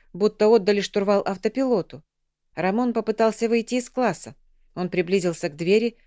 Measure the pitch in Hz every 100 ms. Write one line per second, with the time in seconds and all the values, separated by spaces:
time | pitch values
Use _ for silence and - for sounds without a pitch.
0 | _ 175 208 208 214 226 190 208 190 208
1 | 196 202 - 190 220 233 262 226 160 131
2 | - _ _ _ _ - 180 208 247 233
3 | 214 214 226 214 226 233 226 247 240 -
4 | 240 165 - - _ _ _ - 180 180
5 | 175 196 175 165 175 147 170 208 233 -